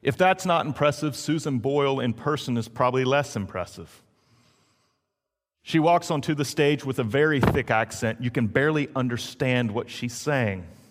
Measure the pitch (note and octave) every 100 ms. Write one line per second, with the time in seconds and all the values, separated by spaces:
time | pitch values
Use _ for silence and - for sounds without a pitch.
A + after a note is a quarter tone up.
0 | - B2+ F#3 F#3 F#3 E3+ D3+ C#3 D3 C#3
1 | D#3 C3 - D#3 D3+ C3 A#2+ C#3+ C#3 C3+
2 | B2 A2+ - D3 - A#2+ A2+ - B2+ B2+
3 | B2+ C#3 C#3 A2+ F#2+ F#2 F2 - E2 -
4 | _ _ _ _ _ _ _ _ _ _
5 | _ _ _ _ _ _ - E3 D#3 F3
6 | - C3+ C3+ D3+ C#3+ - D3 D3 C#3 C3
7 | A#2 C#3 D#3 D3 - D3 - A2 A2+ -
8 | A#2 A2+ B2 A#2+ A#2 G2 C#3+ D#3 C#3+ C3
9 | B2+ A#2+ - - C3 B2 A#2 G#2 - -
10 | A#2+ - - C#3+ A2+ F#2+ E2+ - -